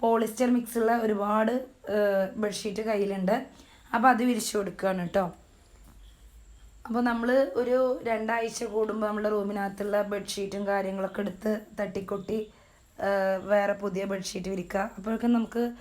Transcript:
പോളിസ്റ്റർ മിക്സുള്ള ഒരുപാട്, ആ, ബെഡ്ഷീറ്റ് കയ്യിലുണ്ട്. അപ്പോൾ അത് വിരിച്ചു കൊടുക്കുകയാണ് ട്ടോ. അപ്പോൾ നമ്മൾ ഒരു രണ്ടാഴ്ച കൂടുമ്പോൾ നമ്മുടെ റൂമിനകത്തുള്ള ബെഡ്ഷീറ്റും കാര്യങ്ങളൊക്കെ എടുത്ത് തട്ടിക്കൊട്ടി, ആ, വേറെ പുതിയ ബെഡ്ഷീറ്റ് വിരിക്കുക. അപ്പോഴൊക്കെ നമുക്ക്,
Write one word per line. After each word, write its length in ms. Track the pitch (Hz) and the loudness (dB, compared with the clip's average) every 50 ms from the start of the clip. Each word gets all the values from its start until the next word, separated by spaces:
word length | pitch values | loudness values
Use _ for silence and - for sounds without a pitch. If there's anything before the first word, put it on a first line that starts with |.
പോളിസ്റ്റർ 500 | - 226 226 226 226 220 - - 254 247 | 2 2 4 4 2 0 0 0 2 4
മിക്സുള്ള 480 | 247 240 226 - - 233 220 220 233 240 | 4 2 2 0 -2 0 2 2 4 2
ഒരുപാട്, 720 | 226 214 214 196 202 208 208 220 220 220 240 254 262 - - _ - | 2 2 0 0 2 2 2 4 4 4 2 0 -2 -6 -12 _ -6
ആ, 480 | - 202 214 208 202 196 196 190 190 - | -2 0 2 2 4 4 2 2 0 -2
ബെഡ്ഷീറ്റ് 460 | 202 214 208 196 - - 220 196 202 220 | -2 -2 -2 -2 -4 -6 -6 -4 -4 -2
കയ്യിലുണ്ട്. 640 | 220 220 202 202 196 196 190 185 180 214 254 262 - - - - - - - - - - | -2 0 0 0 0 0 0 0 2 0 0 -2 -6 -14 -20 -20 -20 -20 -20 -6 -2 0
അപ്പോൾ 140 | 233 226 247 | 4 6 6
അത് 140 | 247 220 247 | 6 6 4
വിരിച്ചു 360 | 247 240 214 208 - - 214 | 2 2 0 -2 -2 -2 -2
കൊടുക്കുകയാണ് 500 | 196 185 175 - - 196 190 185 175 170 - | -2 -2 -4 -2 -2 0 0 0 -2 0 0
ട്ടോ. 180 | 196 190 170 - - - - - - - - - - - - - - - - - - - - - - - - - - - - - - - | 0 0 0 -4 -10 -18 -20 -20 -20 -20 -20 -20 -20 -20 -20 -20 -20 -20 -20 -20 -20 -20 -20 -20 -20 -20 -20 -20 -20 -20 -20 -20 -16 -10
അപ്പോൾ 140 | - 226 240 | -6 -2 0
നമ്മൾ 500 | 240 240 233 226 233 240 254 269 269 277 - | 0 2 0 0 0 2 4 4 4 2 2
ഒരു 460 | 233 247 240 247 254 262 254 254 311 - | 0 0 2 2 2 4 2 0 0 -2
രണ്ടാഴ്ച 600 | 233 226 214 220 220 226 233 226 226 220 - 240 | -2 -2 -2 0 -2 -2 0 -2 -4 -4 -6 -6
കൂടുമ്പോൾ 420 | 220 208 214 220 220 214 220 214 | -4 0 0 0 0 0 -2 -2
നമ്മുടെ 220 | 214 208 214 208 214 | -2 -2 0 0 0
റൂമിനകത്തുള്ള 760 | 214 208 196 202 208 208 196 196 196 202 202 208 202 208 202 | 0 0 0 -2 -2 -2 -4 -4 -4 -6 -4 0 0 0 0
ബെഡ്ഷീറ്റും 640 | 202 208 202 196 - - 202 196 196 190 202 202 | 0 -2 -6 -6 -6 -6 -6 -6 -4 -4 -4 -2
കാര്യങ്ങളൊക്കെ 540 | 202 202 196 196 190 190 196 190 190 190 - | 0 0 0 0 -2 -4 -4 -4 -4 -4 -4
എടുത്ത് 400 | 202 196 180 - - 214 214 208 - - - - | -4 -4 -6 -4 -2 -2 -2 -2 -4 -8 -8 -6
തട്ടിക്കൊട്ടി, 680 | 208 190 185 208 196 185 202 196 185 - 214 220 214 214 - - - - - _ _ _ _ - | -6 -4 -4 -6 -6 -4 -6 -6 -4 -4 -4 -4 -4 -6 -12 -20 -20 -20 -20 _ _ _ _ -4
ആ, 380 | - 196 196 196 190 190 190 190 185 | -2 0 2 2 2 2 0 0 0
വേറെ 260 | 190 208 208 202 202 202 | 2 4 4 4 4 0
പുതിയ 320 | 202 202 202 180 185 196 | 0 -2 -2 -2 -2 -2
ബെഡ്ഷീറ്റ് 460 | 190 196 190 185 - - 196 180 190 | -2 -2 -4 -4 -6 -8 -6 -6 -4
വിരിക്കുക. 400 | 196 190 180 180 - 196 196 226 - - | -4 -4 -4 -2 -2 -2 -2 -4 -6 -8
അപ്പോഴൊക്കെ 280 | 190 220 226 226 233 | -4 -4 -2 0 2
നമുക്ക്, 460 | 240 240 233 226 208 - 233 240 240 240 - | 4 4 4 2 0 -2 -2 -2 -2 -4 -8